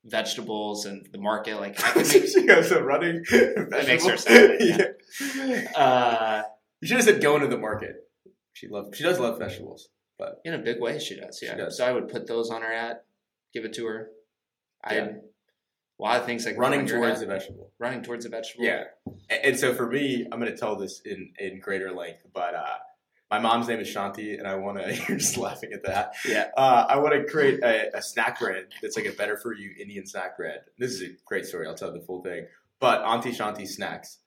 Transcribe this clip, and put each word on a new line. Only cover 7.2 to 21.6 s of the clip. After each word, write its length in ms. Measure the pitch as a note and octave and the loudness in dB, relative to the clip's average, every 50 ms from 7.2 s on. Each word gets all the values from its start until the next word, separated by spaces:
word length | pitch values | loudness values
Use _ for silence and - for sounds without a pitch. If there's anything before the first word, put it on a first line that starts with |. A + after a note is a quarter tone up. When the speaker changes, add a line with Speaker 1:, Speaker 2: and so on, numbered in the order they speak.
Speaker 2:
going 200 | D3+ D3 D3 D3 | 4 4 4 4
to 60 | C#3+ | 2
the 100 | B2+ - | 0 -2
market. 380 | - G#2+ G#2+ G#2+ G#2 - - - - - _ _ _ _ - _ _ _ _ _ | -2 -4 -6 -6 -6 -8 -10 -12 -16 -20 _ _ _ _ -20 _ _ _ _ _
She 140 | - - | -20 -14
love, 280 | - G#2 G2+ G2+ G2+ - | -10 -10 -10 -10 -10 -10
she 80 | - D3 | -2 0
does 160 | F3 F3+ - | 0 2 2
love 180 | B2 A#2 A2+ - | 0 -2 -2 -4
vegetables, 500 | F2 - - - - - - - - _ _ _ _ _ _ | -8 -8 -8 -12 -14 -16 -16 -18 -20 _ _ _ _ _ _
but 240 | - - F#2+ - - _ | -14 -12 -12 -12 -12 _
Speaker 1:
In 100 | E3 E3 | -8 -8
a 40 | B2 | -4
big 200 | G#2 A#2 A#2 A#2 | -4 -4 -4 -2
way, 180 | A#2+ A#2 D3 - | -4 -4 -4 -6
she 160 | - - G2 - | -8 -10 -12 -14
does, 180 | - - - - | -14 -16 -14 -14
Speaker 2:
She 60 | - | -12
Speaker 1:
yeah. 100 | A#2 A2+ | -10 -8
Speaker 2:
does. 220 | G#2+ F#2+ - - | -8 -8 -8 -4
Speaker 1:
So 80 | - B2 | -2 0
I 60 | B2+ | 0
would 160 | B2+ - - - | 0 -2 -4 -6
put 180 | - - - | -10 -10 -8
those 220 | - A#2 A#2 A2+ A#2 | -4 -4 -4 -4 -4
on 120 | A2+ A2+ | -6 -6
her 100 | A2+ A2+ A2+ | -6 -6 -6
ad, 240 | A2+ A#2 A#2 A#2+ - _ _ _ _ _ _ _ _ _ _ _ | -6 -6 -8 -10 -12 _ _ _ _ _ _ _ _ _ _ _
give 120 | A#2+ A2 | -10 -10
it 80 | G#2+ - | -8 -8
to 120 | A#2+ A#2 | -6 -6
her. 220 | A2 A2 A2 A2 - - - _ _ _ _ _ _ _ _ _ _ _ _ - | -6 -6 -8 -10 -14 -18 -20 _ _ _ _ _ _ _ _ _ _ _ _ -8
I 120 | G#3 A3 | -4 -2
Speaker 2:
Yeah. 120 | A3 G#3 | -2 -2
Speaker 1:
a 960 | G#3 G3+ - - - _ _ _ _ _ _ _ _ _ _ _ _ _ - G#2+ | -4 -10 -14 -18 -20 _ _ _ _ _ _ _ _ _ _ _ _ _ -4 0
lot 160 | G#2+ A#2+ B2 | 2 2 2
of 60 | - | 0
things 200 | A#2+ A#2+ A2+ A#2 | -2 -4 -4 -4
I 40 | A#2 | -6
could 80 | G#2 A2+ | 0 2
Speaker 2:
Running 220 | B2 C3+ C#3+ C#3+ | 2 2 2 2
Speaker 1:
put 140 | C3+ - A#2 | 0 0 0
on 60 | A#2+ | 2
her 40 | A#2 | 2
Speaker 2:
towards 140 | A2+ G#2+ G#2+ | 2 0 -2
Speaker 1:
ad. 60 | A2 G2 | -4 -6
Speaker 2:
a 20 | |
vegetable. 400 | G2 F#2+ - - F#2+ - - _ _ _ | -6 -8 -8 -10 -16 -18 -20 _ _ _
Speaker 1:
Running 220 | A#2 B2 C3 A#2 | -8 -6 -6 -8
towards 240 | - A#2+ A#2+ A#2 A#2 | -8 -10 -10 -10 -10
a 40 | A2 | -12
vegetable. 360 | - A#2 - - - A#2+ A#2 | -10 -10 -12 -12 -6 -2 -2
Speaker 2:
Yeah. 180 | G#2 E2+ - - - - _ _ - - - - - | 0 0 -2 -6 -12 -16 _ _ -14 -14 -14 -6 -4
A-, 160 | - - - | -4 2 2
and 140 | C#3 B2 - | 2 2 4
so 140 | C#3+ B2+ - | 0 0 0
for 140 | B2+ A#2+ | 0 -2
me, 380 | A#2 A#2+ C#3+ C#3+ C3+ B2 A#2 A2+ - | -2 -2 -2 -2 -2 -2 -4 -4 -6
I'm 80 | - A#2 | -6 -4
gonna 180 | A#2 A2 G#2+ | -4 -6 -4
tell 180 | - A#2+ G#2+ G#2 | -4 -4 -4 -4
this 260 | G2 G2 F#2+ - - _ | -6 -8 -10 -12 -16 _
in, 280 | G#2+ G2 F#2+ F#2 - _ - | -12 -12 -12 -14 -18 _ -12
in 200 | G2+ F#2+ F#2 | -12 -12 -12
greater 320 | G2 | -12